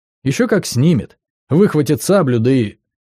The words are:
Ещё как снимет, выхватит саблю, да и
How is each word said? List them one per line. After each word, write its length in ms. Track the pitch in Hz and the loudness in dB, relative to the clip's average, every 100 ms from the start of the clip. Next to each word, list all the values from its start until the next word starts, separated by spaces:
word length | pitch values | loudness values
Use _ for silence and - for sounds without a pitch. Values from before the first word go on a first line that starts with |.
| _ _ | _ _
Ещё 240 | 131 135 240 | -6 -2 0
как 160 | 101 | -2
снимет, 540 | - 120 151 147 76 _ _ _ - | -2 0 2 0 -2 _ _ _ -4
выхватит 520 | 151 202 156 147 143 | 0 2 2 0 -2
саблю, 380 | - 196 139 120 | 0 0 2 0
да 100 | 120 | 2
и 280 | 135 104 - _ _ _ | 0 -2 -6 _ _ _